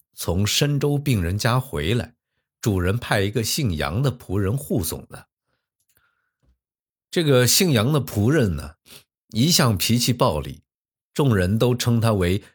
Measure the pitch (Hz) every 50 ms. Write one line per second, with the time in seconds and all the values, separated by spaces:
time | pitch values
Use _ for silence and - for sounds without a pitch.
0 | _ _ _ - - 87 82 95 104 104 - - 147 143 147 139 147 147 143 143
1 | 143 143 120 98 82 85 98 104 - 113 120 127 - - - 73 73 92 120 117
2 | - - _ _ _ _ _ _ _ _ _ _ - 110 95 90 87 92 104 123
3 | - - 120 104 98 104 117 123 107 - - 165 139 98 82 73 71 71 87 120
4 | 143 127 - - - - 92 104 98 95 123 139 - - 185 110 82 - - 69
5 | - _ - - - _ _ _ _ _ _ _ _ _ _ _ _ _ _ _
6 | _ _ _ _ _ _ _ _ _ _ _ _ _ _ _ _ _ _ _ _
7 | _ _ - 185 160 143 131 123 123 120 - - 190 170 131 107 107 143 156 139
8 | - - - - 101 123 160 156 113 95 78 69 69 73 - _ _ _ - -
9 | _ _ _ _ _ _ - 107 135 175 - - 139 117 101 87 - - 117 117
10 | - 131 117 - 135 110 78 73 69 69 65 - _ _ _ _ _ _ _ _
11 | _ _ - - 147 131 110 95 90 92 107 113 127 123 123 120 - 120 120 113
12 | 104 117 107 95 90 87 95 101 - -